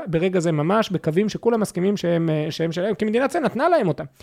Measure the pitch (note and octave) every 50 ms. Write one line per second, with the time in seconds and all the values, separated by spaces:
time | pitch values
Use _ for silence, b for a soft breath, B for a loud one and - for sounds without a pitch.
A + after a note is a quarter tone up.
0 | D#4+ G#3 D#3+ D#3+ E3+ F#3+ F#3 F#3 D#3+ E3+ D#3+ D3 D3 E3 G3+ A3+ G#3+ - F#3 D#3+
1 | - D#3+ D3+ F3+ G#3+ G#3 - - - A#3 A#3+ A3 G3+ - - F3 F3+ G3 G#3 -
2 | - E3+ E3+ E3+ E3 E3 D#3 D3+ D3+ D#3+ - - D#3+ E3+ D#3+ F3 F3+ G#3 G3 -
3 | G#3 G#3+ G#3+ A#3+ C#4 B3+ - F4 C#4 G#3 - A3+ C#4+ F4 F4 D#4 A3 E3+ D3 -
4 | D3+ - _ B